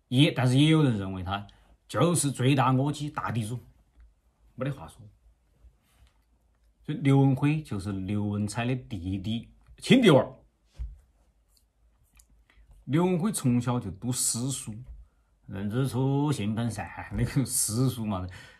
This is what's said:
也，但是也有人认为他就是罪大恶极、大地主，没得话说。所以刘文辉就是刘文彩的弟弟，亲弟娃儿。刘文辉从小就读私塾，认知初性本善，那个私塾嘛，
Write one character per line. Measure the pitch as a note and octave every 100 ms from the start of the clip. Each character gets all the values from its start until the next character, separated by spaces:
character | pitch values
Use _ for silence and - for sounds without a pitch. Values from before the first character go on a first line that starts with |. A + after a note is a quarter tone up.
| -
也， | B2+ E3
但 | - B2
是 | C3
也 | D3+
有 | D#3+
人 | C#3 G#2+
认 | F#2+
为 | F#2+
他 | F#2 G2+ G#2 - _ _ -
就 | - F3 E3+
是 | C#3+
罪 | A#2+ B2+ C#3+
大 | B2
恶 | B2+ C#3+
极、 | C#3+ D3
大 | - F#2+
地 | A2 G#2
主， | B2 - _ _ _ - _ _ _ _ -
没 | C#3
得 |
话 | - D#2+
说。 | - G#2+ _ _ _ _ _ - _ _ _ _ _ _ _ _ _ _ _
所 | -
以 | D3+
刘 | C3+ C#3
文 | C3+ C3
辉 | D3 D#3
就 | - G#2
是 | G2
刘 | F#2+ F#2+ G#2 G#2
文 | G2+ G2+
彩 | A#2 A#2+
的 | B2+
弟 | - F#2+ F2+ G2
弟， | F#2+ A2+ - _ - -
亲 | - A#3+
弟 | A3
娃 | C3
儿。 | - - _ _ _ - - - _ _ _ _ _ _ _ _ _ _ _ _ _ _ _ _ - - -
刘 | D3 F3+
文 | F3+
辉 | G#3
从 | - B2+ A#2+
小 | B2 B2
就 | G2
读 | - A#2+
私 | B2 - A2+ C3+
塾， | B2+ - A2 B2+ - - _ _ _ -
认 | G2 G2+
知 | A#2+ B2+
初 | A#2 C3+ C#3 D3
性 | C3+ G#2 A2+
本 | A#2+
善， | G2 F2+ - - G2+
那 |
个 | B2 C#3+ A#2
私 | - - A2 C3
塾 | A2+
嘛， | G#2+ F#2+ F#2 - -